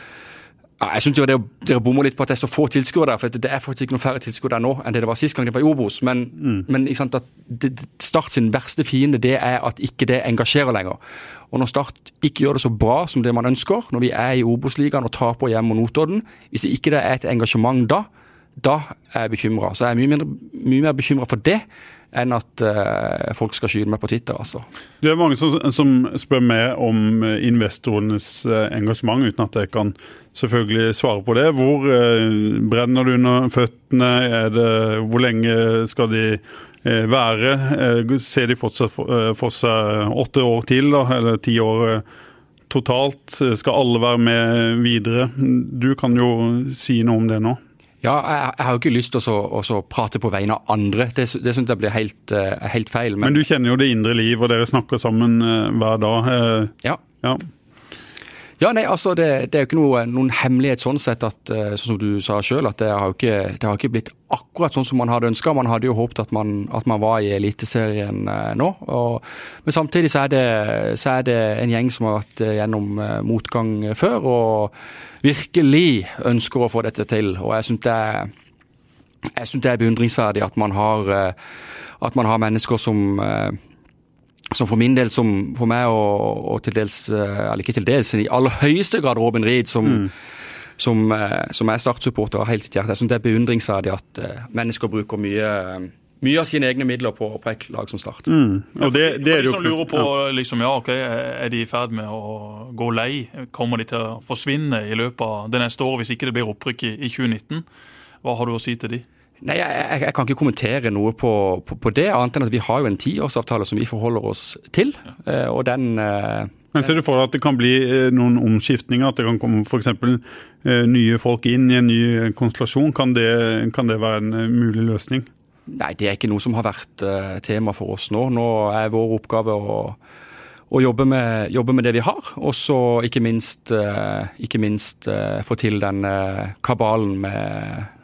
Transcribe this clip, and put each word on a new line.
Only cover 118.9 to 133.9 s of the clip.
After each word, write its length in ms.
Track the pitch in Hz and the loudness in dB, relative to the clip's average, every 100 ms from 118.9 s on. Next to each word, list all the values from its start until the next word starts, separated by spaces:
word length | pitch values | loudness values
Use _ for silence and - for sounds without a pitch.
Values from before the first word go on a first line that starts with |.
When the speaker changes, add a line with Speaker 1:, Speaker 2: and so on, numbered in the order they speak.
| 123 135 | 0 0
Speaker 2:
at 80 | 131 | 0
det 80 | 113 | 0
kan 120 | 113 | 0
komme 240 | 117 107 104 | 0 0 0
for 120 | 123 | 0
eksempel, 400 | 123 110 120 120 - - - _ | 0 0 0 0 -4 -20 -20 _
eh, 200 | - 123 117 | 0 2 4
nye 320 | 123 113 117 | 6 4 4
folk 260 | 123 120 120 | 2 0 2
inn 240 | 123 127 | 4 4
i 40 | 123 | 6
en 100 | 120 | 4
ny 460 | 117 120 117 113 | 4 4 2 0
konstellasjon? 640 | - 120 - 120 135 151 | 0 -2 0 -2 2 2
Kan 180 | - 127 | 2 2
det, 580 | 120 113 117 113 110 113 | 2 4 4 2 0 -2
kan 120 | 123 117 | 0 0
det 140 | 110 | 0
være 160 | 110 107 | 0 0
en, 140 | 107 | -2
eh, 120 | 113 113 | -2 0
mulig 360 | 120 117 110 113 | 2 2 2 0
løsning? 360 | 107 - 131 117 _ _ _ - | -2 -2 -6 -6 _ _ _ -12
Speaker 1:
Nei, 240 | - 73 | -6 -6
det 140 | 90 101 | -2 -4
er 80 | 98 | -2
ikke 120 | 113 | -2
noe 120 | 104 | -2
som 140 | 123 | 0
har 80 | 113 | -2
vært, 380 | 110 - - - | -2 -6 -12 -8
eh, 360 | 98 98 98 95 | -4 -4 -6 -8
tema 320 | - 107 110 | -4 -2 -2
for 200 | 98 98 | -4 -6
oss 160 | 101 - | -6 -4
nå. 200 | 107 131 | -2 0
Nå 420 | 117 117 110 104 | 0 0 0 0
er 140 | 107 110 | 0 0
vår 320 | 113 113 107 | 0 0 -2
oppgave 320 | - 113 110 | -2 -2 0
å, 420 | 104 101 107 107 107 - - - - - - - | -2 -2 -4 -6 -10 -20 -20 -20 -20 -20 -20 -2
å 80 | 131 | 2
jobbe 240 | 131 117 135 | 2 4 2
med, 440 | 131 117 110 101 | 2 0 -2 -2
jobbe 220 | 127 120 | -2 0
med 100 | 131 | 2
det 80 | 123 | 2
vi 60 | 117 | 2
har, 220 | 143 392 - - | 0 -4 -6 -6
og 160 | - | -4
så 480 | - - 135 123 117 | -2 0 0 2 0
ikke 160 | 117 123 | 0 0
minst, 480 | 117 113 - - - | 0 0 -4 -6 -2
eh, 560 | 110 104 | -2 0